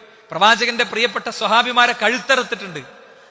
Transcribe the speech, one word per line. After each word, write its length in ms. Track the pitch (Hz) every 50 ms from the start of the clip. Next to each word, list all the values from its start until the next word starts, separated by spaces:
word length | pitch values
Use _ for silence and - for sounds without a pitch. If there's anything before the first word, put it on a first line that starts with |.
| - - - _ _ -
പ്രവാചകന്റെ 540 | - 160 190 214 233 202 240 240 240 233 240
പ്രിയപ്പെട്ട 460 | - - 220 233 233 - 233 - 240
സ്വഹാബിമാരെ 640 | 214 - 226 190 214 233 240 247 240 240 240 240 233
കഴുത്തറുത്തിട്ടുണ്ട്. 880 | - 220 214 240 247 - - 269 254 233 - 233 190 208 190 165 151 127 - - - - - - - - _